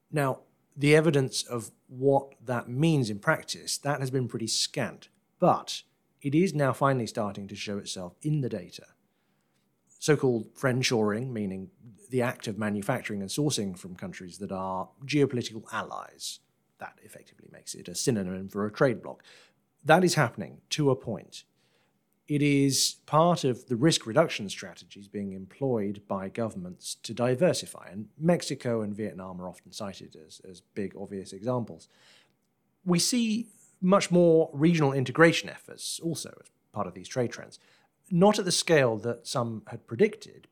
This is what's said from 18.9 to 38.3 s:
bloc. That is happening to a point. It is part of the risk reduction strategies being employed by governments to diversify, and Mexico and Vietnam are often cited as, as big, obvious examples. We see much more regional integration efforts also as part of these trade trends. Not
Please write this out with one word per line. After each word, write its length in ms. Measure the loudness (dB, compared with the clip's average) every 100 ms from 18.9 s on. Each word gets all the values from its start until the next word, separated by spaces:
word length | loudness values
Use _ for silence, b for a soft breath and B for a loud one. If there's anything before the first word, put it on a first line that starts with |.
| 2
bloc. 220 | -8 -14 B B B _ _ _
That 180 | 4 4
is 140 | 6 2
happening 460 | 0 -2 -12 -14 _
to 200 | -2 0
a 60 | 0
point. 480 | -2 -10 -10 -20 -20 _ _ _ _ _ _ _ -4
It 160 | 0
is 540 | 4 4 4 4 0 -2 0
part 380 | 4 4 4
of 240 | 0 -2 -2
the 80 | 2
risk 280 | 4 4
reduction 440 | 2 2 2 0 -8
strategies 580 | -8 -12 -16 -20 -20 -12
being 280 | -8 -6
employed 680 | -8 -14 -4 0 0 -2 -6 -6
by 200 | -6 -4
governments 680 | -4 -6 -6 -12 -12 -12 -12
to 100 | -10
diversify, 720 | -2 0 2 2 2 -4 -14 -14
and 160 | -14 -14 -2
Mexico 640 | 0 2 0 -6 -2 -2
and 140 | -2 -6
Vietnam 440 | -8 -8 -12 -10
are 80 | -12
often 220 | -14 -18
cited 460 | -12 -12 -12 -18 -20 -20
as, 140 | -20 -20
as 120 | -20 _
big, 220 | -8 -8 -8
obvious 320 | -10 -10 -10
examples. 560 | -8 -4 -2 -4 -10 -20 b b b b _ _ _ _ _
We 140 | 0 2
see 480 | 2 0 0 -2 -4 -14 _ _
much 300 | 4 4 6
more 400 | 6 8 8 4
regional 400 | 2 4 4 4
integration 560 | 2 0 6 6 6 -2
efforts 520 | -12 -16 -14 -10 -8
also 280 | -6 -6 -10 -16
as 100 | -20 _ _
part 160 | -8 -8
of 60 |
these 120 | -8 -6
trade 240 | -2 -2
trends. 300 | -4 -14 -20 b b b _ -2
Not 240 | 4 6